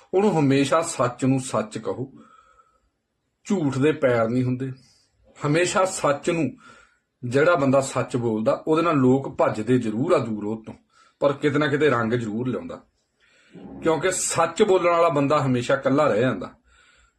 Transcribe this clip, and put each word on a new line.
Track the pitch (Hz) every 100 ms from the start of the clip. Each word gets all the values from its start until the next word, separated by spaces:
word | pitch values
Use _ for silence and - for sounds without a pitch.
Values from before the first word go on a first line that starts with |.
| -
ਉਹਨੂੰ | 185 208 160
ਹਮੇਸ਼ਾ | 139 135 135 131
ਸੱਚ | 127 - 120 -
ਨੂੰ | 131 131
ਸੱਚ | - 110 110 110
ਕਹੋ, | - - 127 - - _ _ _ _ _ _ _ _ _ _ _ -
ਝੂਠ | 196 143 131
ਦੇ | 151
ਪੈਰ | 147 131 117 113
ਨਹੀਂ | 123
ਹੁੰਦੇ। | 127 123 131 131 _ _ _ _ _ -
ਹਮੇਸ਼ਾ | 147 160 180 196
ਸੱਚ | 185 - 147 139 -
ਨੂੰ, | 165 143 - - - _ _ _ _
ਜਿਹੜਾ | 123 135 160
ਬੰਦਾ | 160 135 139
ਸੱਚ | 135 127 120 127
ਬੋਲਦਾ, | 117 107 117 156 160
ਉਹਦੇ | 156
ਨਾਲ | 170 147
ਲੋਕ | 127 135 147 -
ਭੱਜਦੇ | 147 110 107 127
ਜ਼ਰੂਰ | 110 107 170
ਆ | 156
ਦੂਰ | 113 104
ਉਹ | 101 110
ਤੋਂ, | 110 - _ _ _ -
ਪਰ | 143
ਕਿਤੇ | 135 147 143
ਨਾ | 151
ਕਿਤੇ | 139 147
ਰੰਗ | 120 110
ਜ਼ਰੂਰ | 120 113 110 123
ਲਿਆਉਂਦਾ, | 98 82 87 _ _ _ _ _ _ _ - - -
ਕਿਉਂਕਿ | 160 160 185
ਸੱਚ | 180 - - 165 -
ਬੋਲਣ | 202 185 170
ਵਾਲਾ | 170 170
ਬੰਦਾ | 147 139 151 135
ਹਮੇਸ਼ਾ | 123 120
ਇਕੱਲਾ | 135 131 139 143
ਰਹਿ | 104
ਜਾਂਦਾ। | 127 98 - - _ _ _ _ _